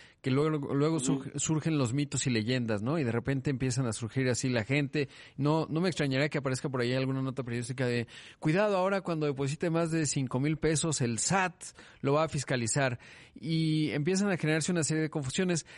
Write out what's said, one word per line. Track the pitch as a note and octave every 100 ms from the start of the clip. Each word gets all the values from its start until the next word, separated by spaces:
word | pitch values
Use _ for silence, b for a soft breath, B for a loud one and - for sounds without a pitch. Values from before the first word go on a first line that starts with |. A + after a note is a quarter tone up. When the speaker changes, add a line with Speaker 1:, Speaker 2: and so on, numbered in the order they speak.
| B B
Speaker 1:
que | -
luego, | C3 D#3 D#3 C#3
luego | C#3 D3 D#3+
Speaker 2:
Ujú. | C3
Speaker 1:
surg-, | C3+ - D3
surgen | - D#3 E3 D#3
los | B2
mitos | C3+ C#3+ C3+ -
y |
leyendas, | A#2 G#2+ B2+ A#2 G#2+
¿no? | A2 E3
Y |
de | B2+
repente | A#2 B2 C3+ C#3
empiezan | C3 C3 A#2+ B2+
a |
surgir | G#2+ A2+ C3 C3
así | A#2 C3+
la | A#2+
gente. | G#2+ C#3 C#3+ D3+ C#3 B B B
No, | C#3 D#3+ D3+
no | D3
me | F#3
extrañaría | - C#3+ C3 D3+
que | D3
aparezca | C3+ B2+ D#3
por | B2+
ahí | A#2+
alguna | C3 C3 C3+
nota | C3 C3
periodística | A#2+ A#2+ A#2+ C3 B2+
de, | A#2+ A2+ B B B
"Cuidado, | D#3 E3 G#3+ G3
ahora | F#3 G3
cuando | G3 E3 D3+
deposite | C3+ C#3 D3+ F3
más | E3 E3
de | E3 D3+
cinco | - C3 B2+
mil | C#3+ D#3
pesos, | D3+ D#3 E3+ D3
el | A#2+ A2+
sat | - F#3 F#3 - - - B B
lo | D3
va | C#3+
a | D#3
fiscalizar". | D3+ - C3 A#2 D3 C3+ B2 B B B -
Y | - D#3+ D#3+ D#3 D3+
empiezan | A2 D3+ F#3+ G#3
a | F3+
generarse | D3+ D#3 D3+
una | F3
serie | C#3+ D#3
de | D#3
confusiones. | D#3 C3 - F#3 E3 -